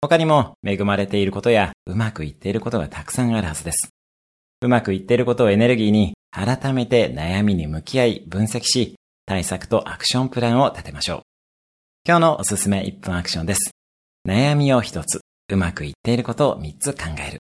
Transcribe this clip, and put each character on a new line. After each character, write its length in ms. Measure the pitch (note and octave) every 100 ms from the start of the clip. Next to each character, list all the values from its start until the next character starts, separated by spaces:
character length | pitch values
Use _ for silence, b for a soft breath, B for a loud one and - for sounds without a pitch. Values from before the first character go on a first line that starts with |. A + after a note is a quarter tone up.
| D3
他 120 | E3+
に 80 | D#3+
も 260 | D3+ B2 -
恵 140 | G2 G2
ま 140 | G2+ G2
れ 100 | G2
て 100 | G#2
い 80 | G2
る 60 |
こ 100 | G2
と 80 | A#2+
や 240 | A2 F#2+ - -
う 80 | F#2
ま 160 | A2
く 140 | G#2 D#2
い 40 |
っ 40 | -
て 120 | F#2
い 60 |
る 80 | G#2
こ 80 | -
と 80 | A2+
が 100 | D2
た 160 | -
く 80 | D2+
さ 140 | - B2
ん 100 | A2+
あ 60 |
る 60 | F2+
は 80 | D#2
ず 80 |
で 80 | E2
す。 180 | - - _ _ _ _ _ _ _
う 60 | B2
ま 140 | B2
く 120 | A2+
い 40 | F#2+
っ 40 |
て 140 | F#2+ A#2+
い 20 |
る 80 | B2
こ 80 |
と 120 | A#2+ A#2
を 40 |
エ 80 | G2+
ネ 100 | A#2
ル 80 | B2
ギ 120 | G#2+
ー 20 |
に、 240 | G#2+ G2+ - _
改 420 | - G2 C3 C3+
め 120 | C3 A#2
て 260 | B2 F#2
悩 320 | B1+ D#2+ F#2+
み 120 | G#2 F#2+
に 100 | D2+
向 160 | D#2
き 180 | - C3
合 60 | A#2+
い、 180 | G#2+ D#2+
分 160 | F2
析 200 | G#2+ B2 -
し、 300 | B2+ A2+ - _ _ -
対 180 | F#2+
策 220 | E2+ F#2 -
と 240 | A2+ -
ア 80 | -
ク 80 | -
シ 100 | B2
ョ 80 |
ン 60 | C3
プ 120 | B2
ラ 120 | A#2
ン 60 | A#2+
を 100 | C3+
立 160 | - -
て 60 |
ま 100 | C#2+
し 80 | -
ょ 60 | E2
う。 60 | - _ _ _ _ _ _ _ -
今 120 | E3+
日 40 |
の 180 | E3 D3+
お 40 |
す 120 | - G2+
す 140 | G2
め 140 | G2
一 180 | F#2+ -
分 140 | - F2
ア 80 |
ク 60 | F2
シ 100 | F2
ョ 20 |
ン 40 | E2
で 80 | G2+
す。 160 | - - _ _ _ _ -
悩 280 | G2 C3+ D3
み 160 | C#3+
を 80 | B2+
一 220 | A2 F2
つ、 180 | D2+ - _ _ _
う 80 | G2
ま 140 | F2
く 140 | F2 D2
い 40 |
っ 40 | C#2+
て 100 | -
い 40 | A#2+
る 60 |
こ 120 | B2 A2+
と 160 | C#3+
を 80 | -
三 180 | D#2 D2+
つ 160 | C#3
考 120 | C#3 E2 D2+ C#2
え 40 |
る。 80 | C#2